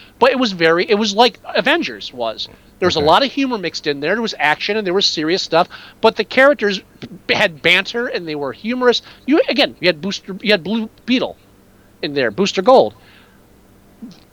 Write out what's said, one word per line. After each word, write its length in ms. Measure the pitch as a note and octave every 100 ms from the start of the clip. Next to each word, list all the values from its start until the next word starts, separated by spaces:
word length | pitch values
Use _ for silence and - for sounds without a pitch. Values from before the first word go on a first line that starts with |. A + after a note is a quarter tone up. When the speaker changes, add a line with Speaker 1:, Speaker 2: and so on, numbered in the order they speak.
| - _
Speaker 1:
but 100 | B3
it 80 | C4
was 140 | B3
very, 360 | F#3 E3 E3 G3
it 60 |
was 180 | G#3 A3
like 260 | G3 B3 -
Avengers 680 | - B3+ A3 E4 G#3+ G#2 -
was. 360 | B2+ A2+ A2 - - _ _
There 80 | F3+
was 100 | E3
Speaker 2:
Okay. 80 |
Speaker 1:
a 40 | D3
lot 140 | F#3
of 80 | C#4
humor 260 | - C4+ A3+
mixed 280 | E3+ - D#3
in 100 | C#3
there. 140 | D3
There 80 | A3
was 120 | A3 -
action 380 | D3 D3+ - G#3+
and 100 | G3
there 80 |
was 100 | F#3 F#3+
serious 360 | - D#3 F#3
stuff, 260 | - E3 F3+ - - _
but 140 | A3 A3
the 80 |
characters 560 | G#3+ - C4+ D4 G#3 G3 - _ - F3 -
b-, 80 |
had 260 | A#3+ G3+ D3+
banter 460 | E3 F3+ F#3+ A#3 B3
and 220 | - E3+
they 80 | D3+
were 160 | C#3
humorous. 500 | A2+ G#3+ B3 B3 A3+ - - -
You, 140 | D#4 -
again, 260 | C#4 A3 A2+
you 80 | E3+
had 120 | D#3+
Booster, 360 | F#3 - - F#3+
you 120 | -
had 100 | G#3
Blue 260 | D#3 A3+ A3 -
Beetle 320 | - B3 A#2 - _ _ _ _ _ _
in 140 | E3
there, 160 | C#3+ A#2+
Booster 320 | G#2 G3 -
Gold. 320 | F#3 C4 A2 - - - _ _ _ _ _ _ _ _ - - _